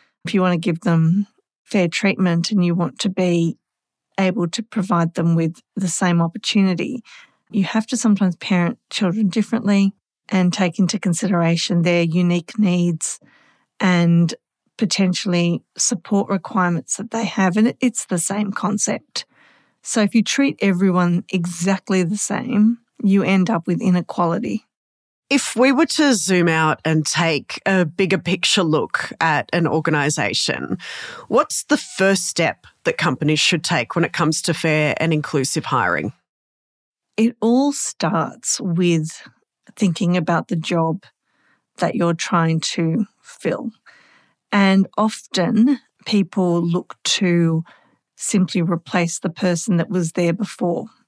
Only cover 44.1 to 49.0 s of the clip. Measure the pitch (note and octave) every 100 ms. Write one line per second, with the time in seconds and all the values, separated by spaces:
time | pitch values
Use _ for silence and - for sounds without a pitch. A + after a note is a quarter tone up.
44.1 | _ _ _ _ G#3 G3 F#3+ F#3+ - G#3+
45.1 | - - F#3 E3+ G#3+ A#3+ C#4 _ _ -
46.1 | G#3+ F#3 - F3+ E3+ E3+ E3+ - - -
47.1 | - F#3 F3 E3 D#3+ E3 - _ _ _
48.1 | - - G#3 F3+ F#3 E3+ E3+ - F#3+